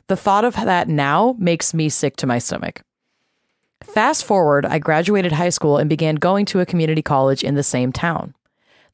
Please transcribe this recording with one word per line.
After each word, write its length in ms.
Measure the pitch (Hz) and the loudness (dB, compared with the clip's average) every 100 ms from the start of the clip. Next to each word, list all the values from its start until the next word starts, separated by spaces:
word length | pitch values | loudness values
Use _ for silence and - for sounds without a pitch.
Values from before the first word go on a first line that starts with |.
| - | -6
The 80 | 190 | -2
thought 280 | 208 202 | 0 2
of 100 | 240 | 0
that 340 | 202 214 180 - | -2 0 0 0
now 480 | 147 139 160 233 247 | 0 2 2 2 0
makes 340 | 175 165 - | 0 0 -2
me 180 | 160 156 | -2 -2
sick 260 | - 143 - | 0 -2 -2
to 100 | 131 | -2
my 120 | 120 | -2
stomach. 420 | - - - - - _ _ _ _ _ _ _ _ _ | -2 -6 -8 -12 -20 _ _ _ _ _ _ _ _ _
Fast 440 | - 214 247 311 - | -6 0 0 0 0
forward, 400 | 202 151 143 147 | 2 4 2 2
I 120 | 156 | 0
graduated 540 | 156 156 175 202 175 | 0 0 2 0 0
high 160 | 151 180 | 0 0
school 300 | - 151 143 | 0 2 2
and 100 | 151 | 2
began 280 | 156 160 151 | 0 0 0
going 280 | 175 202 208 | 0 0 0
to 140 | 185 | 0
a 60 | 180 | 0
community 340 | 175 156 156 | 0 0 0
college 420 | - 139 135 135 | 0 2 2 0
in 120 | - | 0
the 80 | 143 | -2
same 300 | 135 127 127 | 0 0 -2
town. 420 | - 170 160 - - _ _ _ _ _ | -2 -4 -4 -8 -16 _ _ _ _ _